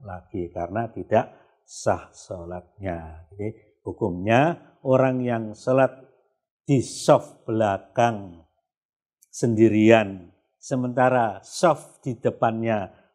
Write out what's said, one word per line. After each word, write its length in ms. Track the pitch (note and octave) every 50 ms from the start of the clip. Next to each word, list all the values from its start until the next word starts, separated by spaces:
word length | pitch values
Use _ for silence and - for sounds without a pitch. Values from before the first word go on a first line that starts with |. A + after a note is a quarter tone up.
| -
lagi 480 | G2 F2+ F2 - _ - F#2+ F2 E2
karena 400 | - F2 E2+ E2+ G2 A2 A#2 A2
tidak 400 | - G2 F2 - G#2+ A2+ C3 - - - _ _ _ _ _
sah 480 | _ - - - A#2 F#2+ E2+ - -
sholatnya. 1120 | _ - - - G2 F2 E2+ F2 F2+ F2+ - _ _ - G2+ F#2+ E2+ E2 D#2+ D#2+ D#2+ E2 - _
Jadi 480 | G2+ G2 G2+ G#2+ G#2+ - _ _ _ _ - G2+
hukumnya 720 | F2 - A#2+ G2 F2 F2 F#2 G#2+ A2+ B2+ D3 E3+ E3 - - _ _ _ -
orang 400 | C3+ C3 B2+ C3 C3 B2+ B2+ B2
yang 200 | B2 A#2 A2+ A2+ G#2+ G#2+
sholat 400 | - - C3 C3 C3+ C3 B2+ - - - _ _ _ _ _ _ _ _ _ _ _ _ -
di 160 | C#3+ B2 A2+
saf 640 | - - - - - D3 B2 - - - _ _ -
belakang 960 | A2 A2 A2 G2+ G2 F#2+ - - - B2+ A#2+ A#2+ A2+ G2+ G2 F#2 E2+ E2+ D#2+ _ _ _ _ _ _ _ _ _ _ _ _ _ _ _ _ _
sendirian, 960 | - - C#3 A#2+ A2+ G#2+ A2+ A2 G#2+ G#2+ G#2+ A2 A2+ A2+ G#2+ G2 G2 F#2 F2 F2 _ _ _ _ _ _
sementara 800 | - - C#3 B2+ B2 B2 A#2+ C3+ B2+ B2+ B2+ B2 A#2 G#2+ F#2+ F#2
saf 640 | - - - - F#3 E3+ D3 D3+ - - - _ -
di 160 | C#3 A#2 -
depannya 720 | - A#2+ A2 - C3 A2+ A2 A2+ A2+ A2+ A2 G#2+ F#2+ - - _ _ _ _